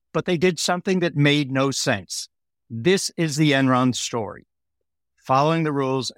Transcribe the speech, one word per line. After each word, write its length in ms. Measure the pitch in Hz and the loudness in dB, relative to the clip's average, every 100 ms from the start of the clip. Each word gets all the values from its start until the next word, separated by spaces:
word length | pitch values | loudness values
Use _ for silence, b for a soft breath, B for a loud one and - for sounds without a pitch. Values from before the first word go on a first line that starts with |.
| _ | _
but 120 | 160 180 | -6 -2
they 120 | 170 | 2
did 200 | 180 160 | 2 0
something 420 | - 180 202 185 | -2 -2 0 0
that 140 | 170 143 | 0 2
made 360 | 143 147 135 | 4 4 0
no 180 | 135 139 | 0 -2
sense. 580 | 123 143 104 87 - - _ _ _ - | -2 -2 -4 -6 -12 -12 _ _ _ -14
This 400 | 117 139 190 - - | -4 0 0 -2 -4
is 180 | 160 139 | -4 2
the 160 | 156 | 2
Enron 420 | 135 135 127 127 | 4 4 2 2
story. 540 | 113 - 120 98 - - _ _ _ _ _ _ _ | -2 -6 -6 -8 -12 -20 _ _ _ _ _ _ _
Following 440 | - 131 151 165 | 0 2 2 0
the 100 | 156 | -2
rules 400 | 139 131 135 117 | -2 -2 -2 -4